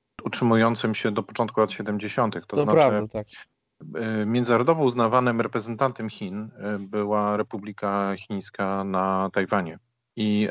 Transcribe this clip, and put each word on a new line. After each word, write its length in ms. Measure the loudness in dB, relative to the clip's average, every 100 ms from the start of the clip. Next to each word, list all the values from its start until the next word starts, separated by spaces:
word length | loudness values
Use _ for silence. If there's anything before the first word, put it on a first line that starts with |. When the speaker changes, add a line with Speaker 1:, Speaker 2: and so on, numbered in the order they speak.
| _ -4
Speaker 1:
utrzymującym 720 | -4 2 4 6 4 2 -2
się 160 | 0 -2
do 120 | -2
początku 380 | -4 -2 0 2
lat 120 | 0
siedemdziesiątych. 760 | 0 -4 -4 -4 0 0 -2 -4
To 100 | 0
Speaker 2:
To 60 |
Speaker 1:
znaczy, 140 | 4 6
Speaker 2:
prawda, 320 | 6 4 -2
tak. 180 | -6 -10 -16 -20 _ _ -20 -10
Speaker 1:
e, 320 | -6 -4 -2 0
międzynarodowo 580 | 0 4 4 4 2
uznawanym 560 | 2 2 2 4 2 0
reprezentantem 720 | -2 -4 -4 -2 -2 -2 -10
Chin, 400 | -8 -10 -8 -10 -10
e, 200 | -8 -8
była 580 | -6 -4 0 0 0 -2
Republika 760 | -4 -8 -10 -6 -2 0 0 -4
Chińska 680 | -6 -8 -8 -4 -2 -2
na 460 | -2 0 0 0 0
Tajwanie. 460 | -2 0 -2 -2 -10 _ _ _ -4
I, 320 | 0 2 0